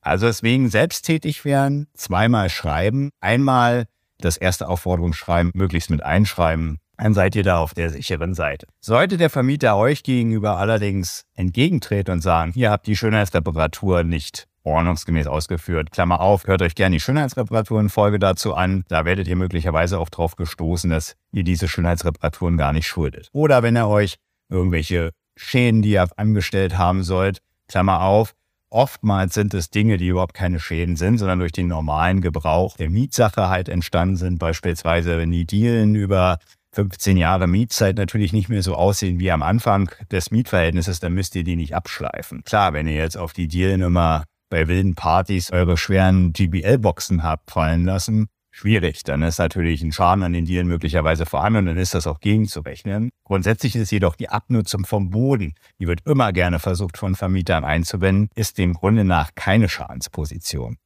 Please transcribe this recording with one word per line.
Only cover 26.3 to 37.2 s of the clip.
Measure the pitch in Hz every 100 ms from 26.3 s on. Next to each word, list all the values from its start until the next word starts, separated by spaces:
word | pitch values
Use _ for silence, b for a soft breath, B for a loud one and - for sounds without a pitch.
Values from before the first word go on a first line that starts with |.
| 104 - 98 95 90
haben | 87 95
sollt, | 87 92 95 92 _ _ _
Klammer | 95 95 87
auf, | 95 101 110 _ _ _ _
oftmals | 110 139 - 110 98 95
sind | 107 101
es | 98 85
Dinge, | 104 107 98
die | 90
überhaupt | 90 90
keine | - 92 85
Schäden | - 82 85 82
sind, | 92 120
sondern | 98 90
durch | 87
den | 80 90
normalen | 80 78 76 85 95
Gebrauch | 87 78 78 80 98 -
der | 78
Mietsache | 98 139 - 110 107 92
halt | 92 90
entstanden | 90 82 85 90 92
sind, | 90 85
beispielsweise | 82 82 90 85 82 85 85 82
wenn | 82
die | 85 85
Dielen | 101 117 117 107
über | 107 98 98 92 85 b b _ -
fünfzehn | 101 - -
Jahre | 92